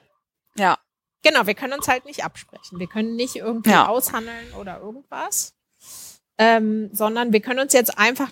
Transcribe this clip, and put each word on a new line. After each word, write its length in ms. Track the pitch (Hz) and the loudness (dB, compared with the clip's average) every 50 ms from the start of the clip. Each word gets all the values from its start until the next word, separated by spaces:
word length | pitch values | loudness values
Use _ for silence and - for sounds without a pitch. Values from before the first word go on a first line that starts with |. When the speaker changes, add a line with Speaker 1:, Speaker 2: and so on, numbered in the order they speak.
| - _ _ _ _ _ _ _ _ _ _ 214 | -8 _ _ _ _ _ _ _ _ _ _ 0
Speaker 1:
Ja. 200 | 202 180 156 - _ _ _ _ _ _ _ _ | 2 2 2 0 _ _ _ _ _ _ _ _
Speaker 2:
Genau, 240 | - 311 320 262 208 | 2 4 4 4 2
wir 80 | 196 202 | 0 -2
können 180 | - 294 254 | -4 -6 -8
uns 160 | 269 285 - - | -6 -4 -2 0
halt 160 | 254 254 - | 0 -2 -2
nicht 200 | 285 285 - - | -8 -10 -8 -8
absprechen. 540 | 160 - - - _ - - - - 180 175 | -8 -10 -12 -20 _ -20 -20 -20 -16 -12 -10
Wir 80 | 185 | -10
können 300 | 175 - 214 220 226 233 | -6 -4 -4 -4 -4 -4
nicht 200 | 233 247 262 - | -4 -6 -6 -6
irgendwie 340 | 240 190 220 233 226 208 226 | -8 -6 -6 -6 0 2 4
Speaker 1:
Ja. 180 | 202 170 - 190 | 4 6 4 4
Speaker 2:
aushandeln 640 | 220 254 262 - - 233 226 233 233 233 233 - - | 2 0 -2 -2 -4 -6 -8 -10 -12 -16 -18 -16 -16
oder 240 | 190 202 190 175 - | -14 -14 -14 -14 -14
irgendwas. 760 | - 208 220 269 285 _ 277 262 302 392 403 - - - - _ _ _ _ _ - - - - - - - _ _ _ _ - | -14 -16 -16 -18 -18 _ -10 -10 -8 -4 -4 -4 -6 -6 -10 _ _ _ _ _ -20 -20 -20 -20 -20 -20 -20 _ _ _ _ 4
Ähm, 520 | 220 226 226 226 220 214 214 220 214 196 | 6 6 6 4 2 0 -2 -2 -4 -6
sondern 400 | - - 214 214 220 233 240 240 | -4 -2 -2 0 0 0 0 2
wir 80 | 214 214 | 2 2
können 200 | - 262 247 254 | 2 0 -2 -2
uns 120 | 269 285 | 2 4
jetzt 260 | - 254 233 233 - - | 4 4 4 2 2 2
einfach 320 | 208 233 262 254 277 247 | 2 2 2 0 -4 -6